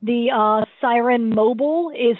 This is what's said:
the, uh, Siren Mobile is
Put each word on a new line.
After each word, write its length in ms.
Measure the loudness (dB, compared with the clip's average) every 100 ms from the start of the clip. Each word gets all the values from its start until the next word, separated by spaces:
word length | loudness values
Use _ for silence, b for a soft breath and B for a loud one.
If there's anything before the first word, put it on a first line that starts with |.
the, 300 | -4 -2 0
uh, 340 | 0 0 0 -2 -4
Siren 480 | -2 0 2 0 0
Mobile 640 | 2 2 0 0 -2 -4
is 220 | 0 0